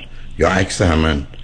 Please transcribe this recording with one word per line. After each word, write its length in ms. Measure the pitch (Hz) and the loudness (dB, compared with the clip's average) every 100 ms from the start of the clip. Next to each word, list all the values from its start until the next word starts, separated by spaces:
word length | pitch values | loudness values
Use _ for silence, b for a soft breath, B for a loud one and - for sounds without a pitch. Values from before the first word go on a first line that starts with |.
| - B B - | -8 B B 0
یا 100 | 85 | 2
عکس 340 | 92 90 - | 2 0 2
همن، 440 | 92 80 80 71 67 - | 2 4 2 0 -4 -10